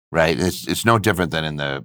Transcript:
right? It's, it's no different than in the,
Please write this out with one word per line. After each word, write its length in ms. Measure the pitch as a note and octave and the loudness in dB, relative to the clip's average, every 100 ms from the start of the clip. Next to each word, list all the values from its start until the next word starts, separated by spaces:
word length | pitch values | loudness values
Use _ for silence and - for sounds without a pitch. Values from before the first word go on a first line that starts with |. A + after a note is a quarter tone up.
| _ | _
right? 280 | E2 D#2+ C#2 | 2 2 2
It's, 280 | F2+ - - | 0 -2 -4
it's 180 | E2 A#2 | -2 2
no 140 | A2+ | 2
different 320 | G#2+ F2+ E2+ | 2 0 -2
than 120 | D#2+ | -2
in 140 | D#2 D2 | -4 -4
the, 260 | C#2+ C#2 | -6 -6